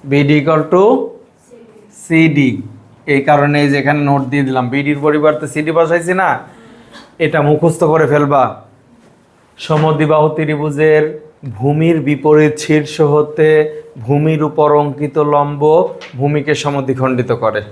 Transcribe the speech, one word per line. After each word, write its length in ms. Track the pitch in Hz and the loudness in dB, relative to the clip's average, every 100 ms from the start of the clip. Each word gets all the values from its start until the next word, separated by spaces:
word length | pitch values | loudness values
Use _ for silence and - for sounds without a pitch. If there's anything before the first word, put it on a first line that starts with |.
বিডি 320 | 139 143 143 151 | 0 2 4 2
equal 220 | 143 156 151 | 2 0 2
to 120 | 180 208 262 - - - _ _ - - - - - | 2 4 2 -2 -12 -20 _ _ -20 -20 -20 -20 -20
সিডি। 460 | - 160 160 143 131 101 - - - _ - | 0 2 4 2 0 -2 -12 -20 -20 _ -2
এই 80 | 139 139 | 0 2
কারণে 300 | 147 143 147 | 2 2 2
এই 40 | 147 | 2
যে 60 | 143 | 0
এখানে 200 | 135 147 143 | 0 0 0
নোট 120 | 139 127 | 0 0
দিয়ে 120 | 143 131 | -2 -2
দিলাম, 180 | 131 123 | -2 -2
বিডির 260 | 135 143 143 151 | -4 -2 -2 0
পরিবর্তে 400 | 151 151 151 143 | 2 2 0 -6
সিডি 180 | 156 151 160 | -6 -2 0
বসাইছি 360 | 165 170 170 185 | 2 0 0 0
না, 80 | 180 120 - - - - - - - - 160 | 0 -2 -8 -20 -20 -20 -20 -20 -20 -4 -2
এটা 140 | 160 143 | 0 2
মুখস্থ 340 | 147 165 165 165 | 2 2 2 0
করে 140 | 160 147 | 2 2
ফেলবা। 320 | 147 143 143 120 - - _ _ _ _ _ _ _ _ _ | 2 2 2 0 -4 -20 _ _ _ _ _ _ _ _ _
সমদ্বিবাহু 680 | - 156 156 151 151 156 156 156 | -2 0 2 0 2 2 2 0
ত্রিভুজের 680 | 156 147 151 143 156 156 156 156 - _ 139 101 | -4 -2 -4 0 4 4 2 -6 -18 _ -16 -4
ভূমির 400 | 135 151 160 165 135 | -2 2 2 0 -2
বিপরীত 480 | 143 135 151 151 151 - | -4 -2 0 0 -2 -2
শীর্ষ 300 | 151 143 - 147 | -2 -2 -2 0
হতে 360 | 151 151 - 156 156 151 - - - 113 | 2 0 0 2 2 0 -6 -18 -16 -4
ভূমির 360 | 147 156 160 156 | 0 0 -2 -2
উপর 180 | 123 147 147 | 0 2 2
অঙ্কিত 340 | 147 135 147 156 147 | 0 -4 -4 -2 0
লম্ব 280 | 147 143 147 151 160 185 - - 123 | 0 -2 0 2 2 0 -6 -16 -4
ভূমিকে 340 | 143 147 147 143 | -2 -2 -2 -2
সমদ্বিখণ্ডিত 680 | 147 143 131 127 131 127 120 113 | -2 -4 -4 -2 -2 -2 -2 -2
করে। 180 | 110 107 101 | -2 -4 -8